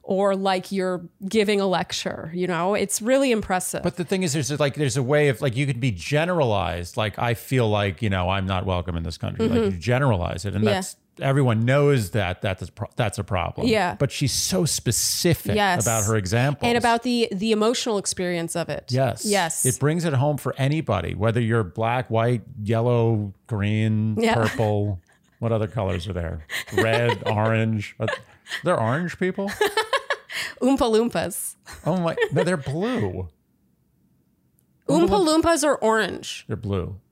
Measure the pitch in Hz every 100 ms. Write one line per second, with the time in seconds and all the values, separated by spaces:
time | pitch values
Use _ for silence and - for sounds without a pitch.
0 | - 190 202 190 190 190 185 190 185 180
1 | 175 _ 190 220 202 202 196 170 180 -
2 | - - 156 175 180 165 180 208 190 -
3 | 214 269 269 220 - 185 - - 180 -
4 | 175 190 185 151 120 147 143 139 143 123
5 | 123 147 147 120 143 117 143 117 131 90
6 | - 147 170 175 127 101 87 87 87 -
7 | 107 - 120 117 - 131 110 104 101 90
8 | 110 95 90 98 95 92 90 90 87 85
9 | 82 - 101 95 220 233 208 90 95 123
10 | 143 98 87 - 101 95 - 190 190 -
11 | _ - 139 135 127 110 117 139 147 139
12 | 95 107 90 90 104 92 87 - 110 -
13 | 110 - 92 92 87 - 240 214 180 101
14 | 139 - 143 - - 185 160 - - -
15 | - - 175 156 - 208 202 180 117 113
16 | 101 110 90 117 135 143 240 233 233 233
17 | 247 240 220 190 220 214 214 247 - 202
18 | - - 180 170 165 170 156 143 - 123
19 | 135 - 214 196 165 - - - 143 156
20 | 165 135 147 143 127 - 135 156 - 95
21 | 87 90 110 113 113 117 92 - 113 127
22 | - 110 117 123 - - 104 113 120 120
23 | 117 110 101 - - 107 101 107 110 107
24 | 110 107 220 220 107 - 107 104 104 95
25 | _ _ _ _ 113 113 107 - 95 92
26 | 87 87 82 85 - - - - 113 117
27 | 120 113 - 107 110 110 113 110 101 -
28 | 113 - - - - - 156 170 110 139
29 | 175 - 185 185 196 202 415 427 440 554
30 | - 571 - - - - 247 269 254 220
31 | 233 180 180 - - - - - 147 185
32 | 165 - 440 135 180 180 127 151 220 254
33 | 101 92 90 _ _ _ _ _ _ _
34 | _ _ _ _ _ _ _ _ - 294
35 | 359 392 320 320 330 330 294 254 220 220
36 | 185 - - - - 113 104 98 85 98
37 | _